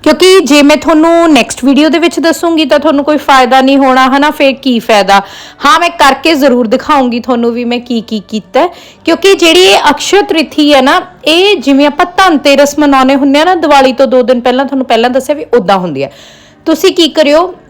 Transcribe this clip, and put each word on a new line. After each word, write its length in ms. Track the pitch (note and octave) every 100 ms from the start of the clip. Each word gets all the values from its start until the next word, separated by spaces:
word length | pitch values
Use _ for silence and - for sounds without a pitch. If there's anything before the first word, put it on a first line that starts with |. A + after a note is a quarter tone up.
ਕਿਉਂਕਿ 380 | D4+ D4+ F4+ F#4+
ਜੇ 180 | C#4 D4
ਮੈਂ 140 | C#4+ D4+
ਤੁਹਾਨੂੰ 560 | C#4+ D#4 E4 E4+ E4+
ਨੈਕਸਟ 320 | C#4+ G#3+ -
ਵੀਡੀਓ 240 | B3+ C4+ D#4
ਦੇ 100 | E4
ਵਿੱਚ 220 | E4 C#4+
ਦੱਸੂੰਗੀ 440 | D#4+ E4 E4+ E4
ਤਾਂ 140 | D4+ D4
ਤੁਹਾਨੂੰ 260 | D4 C#4+
ਕੋਈ 120 | C#4+ D4+
ਫਾਇਦਾ 440 | - C4+ B3 C4
ਨਹੀਂ 160 | C4+ C#4
ਹੋਣਾ, 400 | C4+ B3+ C4 C#4
ਹਨਾ, 140 | D4
ਫੇਰ 220 | D4 C#4
ਕੀ 260 | B3+ C4+ A#3
ਫਾਇਦਾ। 440 | A3+ G#3+ G3 G3 - - - -
ਹਾਂ, 160 | C#4 D#4+
ਮੈਂ 100 | F4
ਕਰਕੇ 440 | E4+ C#4+ C4 D#4
ਜ਼ਰੂਰ 320 | D#4 C#4 B3 A3+
ਦਿਖਾਊਂਗੀ 540 | B3+ - D4 B3+ A#3
ਤੁਹਾਨੂੰ 320 | A#3 A#3+ A#3
ਵੀ 120 | A#3
ਮੈਂ 160 | A#3+ A#3+
ਕੀ 200 | A#3+ A#3
ਕੀ 220 | A3+ G#3+ -
ਕੀਤਾ 320 | G#3+ - B3+
ਹੈ, 80 | F4 - - -
ਕਿਉਂਕਿ 300 | - E4 G4
ਜਿਹੜੀ 260 | F#4 E4 D#4+
ਇਹ 180 | F#4+ G4+ D4
ਅਕਸ਼ੇ 320 | C#4+ - F#4+
ਤ੍ਰਿਥੀ 520 | G4+ E4 D4 - D4
ਹੈ 80 | C#4+
ਨਾ, 200 | C4 F4 - -
ਇਹ 320 | C#4+ E4 G4 F#4+
ਜਿਵੇਂ 300 | B3+ C4+ D4
ਆਪਾਂ 200 | C#4+ F4+
ਧਨਤੇਰਸ 720 | - F#4+ D4+ C#4+ C#4 C#4+ D4
ਮਨਾਉਂਦੇ 360 | D4 C4+ C4
ਹੁੰਦੇ 260 | C4+ C#4 C#4+
ਆ 40 |
ਨਾ, 100 | E4
ਦੀਵਾਲੀ 380 | F#4 D#4+ C#4+ C4
ਤੋਂ 140 | B3+ C4
ਦੋ 160 | B3+
ਦਿਨ 180 | A#3 B3+
ਪਹਿਲਾਂ, 240 | B3 B3
ਤੁਹਾਨੂੰ 220 | C4+ C4+ B3+
ਪਹਿਲਾਂ 240 | A3+ A#3+
ਦੱਸਿਆ 240 | B3+ C4
ਵੀ 100 | D4
ਉੱਦਾਂ 340 | - A#3+ F3+ G3
ਹੁੰਦੀ 240 | F3 C3+
ਹੈ। 100 | C#3 - - - - _ -
ਤੁਸੀਂ 280 | D#4 F#4+
ਕੀ 140 | F4+ D#4+
ਕਰਿਓ 460 | D#4+ D4 D4+ F#4 -